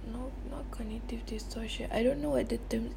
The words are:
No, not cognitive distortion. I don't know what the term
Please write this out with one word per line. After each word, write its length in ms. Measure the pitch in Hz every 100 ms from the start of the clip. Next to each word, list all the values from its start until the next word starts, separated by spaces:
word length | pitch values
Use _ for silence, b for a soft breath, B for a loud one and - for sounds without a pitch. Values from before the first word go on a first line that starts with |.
| 233
No, 200 | 233 262 269 -
not 220 | 294 -
cognitive 540 | - 220 226 - 226 -
distortion. 640 | 220 - 233 220 - -
I 100 | -
don't 180 | 240 285
know 120 | 294
what 180 | 262 226
the 80 | 233
term 320 | - 226 233